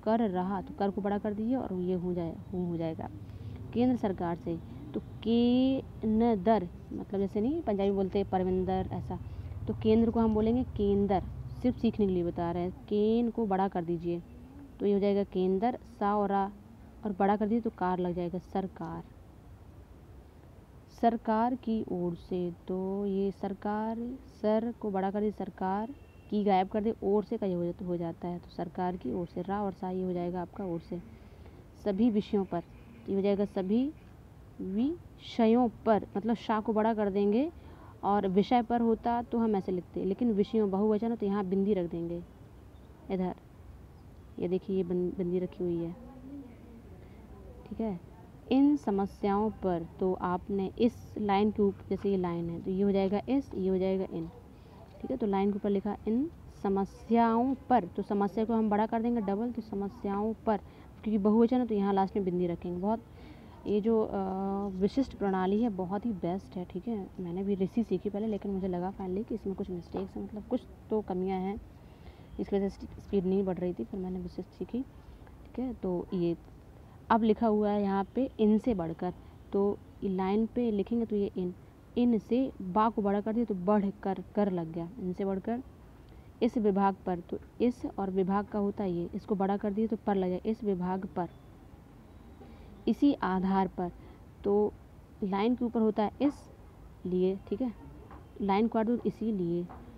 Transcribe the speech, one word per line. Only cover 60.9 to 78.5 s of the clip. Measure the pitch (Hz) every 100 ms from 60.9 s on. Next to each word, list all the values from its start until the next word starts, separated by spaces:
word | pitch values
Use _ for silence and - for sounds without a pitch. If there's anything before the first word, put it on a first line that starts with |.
| -
क्योंकि | 220 214
बहुवचन | 202 220 233 254
है | 233
तो | 208
यहाँ | 196
last | 196 190 214
में | 185
बिंदी | 175 180
रखेंगे। | 170 180 175
बहुत, | 196 226 - - - - - - -
ये | 208
जो, | 214 220
अ, | - 202 190 190 196 196 202 185
विशिष्ट | 202 - 262 -
प्रणाली | 196 190 185 208
है | 240
बहुत | 190 180 202 240
ही |
best | 185 170 190 - 185
है, | 175
ठीक | 180 233
है। | 220 185 -
मैंने | 175 180
भी | 196 190
ऋषि | 190 240
सीखी | 214 185 208
पहले, | 202 220
लेकिन | 196 202
मुझे | 190 190
लगा | 175 180
finally | 196 190 185 240
कि | 226
इसमें | 196 190
कुछ | 196
mistakes | 180 - 185 190 208
हैं, |
मतलब | 202 214
कुछ | 202 247 - - -
तो | 214
कमियां | 202 185 185 185
हैं, | 190 214 - - - - - - - -
इस | 190
वजह | 196 196
से | - - -
speed | - 202 185
नहीं | 190
बढ़ | 190 180
रही | 180
थी। | 175
फिर | - 202
मैंने | 185 185
विशिष्ट | 175 - 185
सीखी, | - 185 240
ठीक | 269 - - - - - - -
है। | 254
तो | 220 190 175 -
ये | 190 170 165 - - - - - - -
अब | 226
लिखा | 220 214 233
हुआ | 214 208
है | 208
यहाँ | 202 196 190 233
पे | 262 -
इनसे | 214